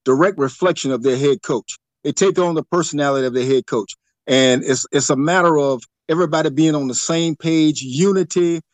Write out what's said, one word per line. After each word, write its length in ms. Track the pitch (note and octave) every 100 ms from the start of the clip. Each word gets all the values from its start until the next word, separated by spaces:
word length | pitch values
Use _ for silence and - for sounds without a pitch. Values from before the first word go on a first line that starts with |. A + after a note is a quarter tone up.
direct 340 | - C3+ F3 C3+
reflection 540 | C3+ - F#3 E3+ C3+
of 100 | B2+
their 140 | C3 B2+
head 260 | C#3+ B2+
coach. 360 | - B2+ - - _ _
They 80 | D3
take 260 | - G3 F3
on 160 | F3
the 100 | D#3+
personality 600 | C3+ F3+ D#3+ D3 C#3+ C#3 C3
of 60 |
their 140 | B2 B2+
head 200 | C3 -
coach. 280 | A#2+ G2 - _ _ -
And 360 | C3 C3 B2
it's, 220 | - C3 -
it's 160 | D3 -
a 80 | C3+
matter 420 | D3+ F#3+ E3+ D3+
of 240 | C#3 C3 - _ -
everybody 440 | E3 E3+ D#3+ D#3
being 240 | C3+ D#3+
on 120 | D3+ C3
the 80 |
same 400 | A#2 - E3 E3
page, 460 | D3+ E3 D#3+ D#3 D3
unity. 800 | C3 C3 G3 F#3+ F3 F3+ F3 E3+ -